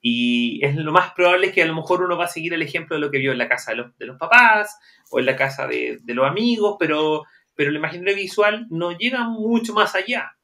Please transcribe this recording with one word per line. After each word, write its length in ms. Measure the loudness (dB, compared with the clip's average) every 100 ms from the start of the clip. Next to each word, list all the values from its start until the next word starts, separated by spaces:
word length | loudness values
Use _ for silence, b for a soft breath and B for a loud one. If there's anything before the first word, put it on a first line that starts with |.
Y 600 | 0 0 2 2 0 0
es 100 | -2 0
lo 160 | 2
más 200 | 2 2
probable 360 | 2 4 4 2
es 40 |
que 100 | 2
a 40 | 0
lo 80 |
mejor 280 | 0 -2 0
uno 140 | 0 -2
va 80 |
a 40 | -4
seguir 260 | -4 -6
el 80 | -4
ejemplo 340 | -4 -6 -6 -4
de 40 |
lo 100 | -2
que 80 | -2
vio 140 | -2
en 60 | -2
la 100 | -2
casa 220 | -2 -4
de 60 | -8
los, 200 | -8 _
de 80 | -16
los 100 | -10
papás 600 | 6 8 8 4 0 -10 b b _
o 80 | 0
en 80 | 0
la 100 | 0
casa 300 | -2 -2 -6
de, 320 | -4 -6 -8
de 120 | -8
los 120 | 0 0
amigos, 500 | 2 0 2 0 0
pero, 460 | -2 0 0 -2 -6 B B
pero 160 | -4 -2
la 80 | -2
imaginería 360 | -4 -4 -2
visual 520 | -2 -2 2 2 0 -8
no 220 | -6 -4 -4
llega 280 | -4 -2 -4
mucho 460 | -4 0 0 0
más 200 | 0 2
allá 380 | 0 -2 -6 -6 _